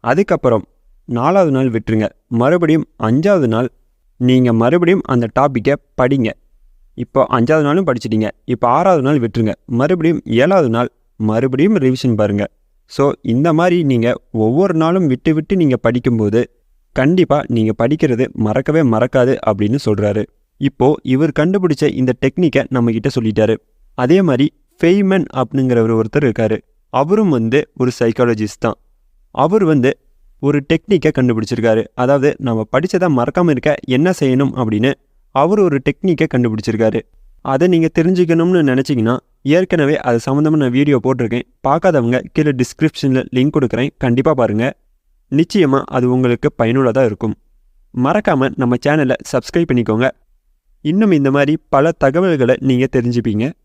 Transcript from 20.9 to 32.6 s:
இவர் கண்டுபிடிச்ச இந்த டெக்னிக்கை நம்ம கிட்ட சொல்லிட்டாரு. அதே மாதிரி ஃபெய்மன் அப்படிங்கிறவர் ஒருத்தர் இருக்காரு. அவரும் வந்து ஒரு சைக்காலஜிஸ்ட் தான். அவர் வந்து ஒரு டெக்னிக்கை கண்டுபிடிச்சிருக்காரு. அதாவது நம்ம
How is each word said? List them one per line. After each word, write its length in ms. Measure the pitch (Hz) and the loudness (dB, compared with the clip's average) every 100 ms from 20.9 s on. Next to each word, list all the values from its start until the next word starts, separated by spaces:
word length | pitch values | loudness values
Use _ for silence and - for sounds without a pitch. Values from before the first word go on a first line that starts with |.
| 156 | 0
இவர் 280 | - 127 156 | 0 0 0
கண்டுபிடிச்ச 520 | 139 185 196 180 143 - | 0 -2 0 -2 0 -2
இந்த 200 | - 127 123 | 0 -2 0
டெக்னிக்கை 440 | 135 - 175 143 - | -2 0 0 0 -2
நம்ம 220 | 131 117 | 0 0
கிட்ட 180 | 113 139 | 0 -2
சொல்லிட்டாரு. 440 | 131 110 104 107 110 _ _ _ - | -2 -2 0 0 0 _ _ _ -4
அதே 200 | 127 180 | 2 2
மாதிரி 240 | 180 127 147 _ _ _ | 2 2 0 _ _ _
ஃபெய்மன் 460 | 170 196 190 190 - | 0 2 2 0 -2
அப்படிங்கிறவர் 600 | 131 123 135 131 120 113 113 | -4 -4 -2 0 2 2 0
ஒருத்தர் 300 | 110 147 139 | 0 0 -2
இருக்காரு. 300 | 107 110 107 _ _ _ | 0 -2 -2 _ _ _
அவரும் 400 | 127 147 214 202 | -4 0 2 2
வந்து 260 | 131 113 135 - - | 0 0 -2 -2 -4
ஒரு 140 | 127 | -4
சைக்காலஜிஸ்ட் 720 | - 117 117 120 110 107 - | 0 -2 0 0 0 -4 -4
தான். 140 | 117 - _ _ _ _ _ | -6 -6 _ _ _ _ _
அவர் 300 | - 147 214 | -4 0 2
வந்து 280 | 175 151 127 - _ _ _ _ | 2 2 2 -2 _ _ _ _
ஒரு 160 | 139 143 | -2 -2
டெக்னிக்கை 480 | 139 160 - 190 160 | -2 -4 0 0 0
கண்டுபிடிச்சிருக்காரு. 720 | 143 127 110 107 113 113 110 - | 0 0 0 -2 -2 0 0 -2
அதாவது 340 | - 123 143 139 - | -4 0 2 0 -2
நம்ம 200 | 127 113 | -4 -4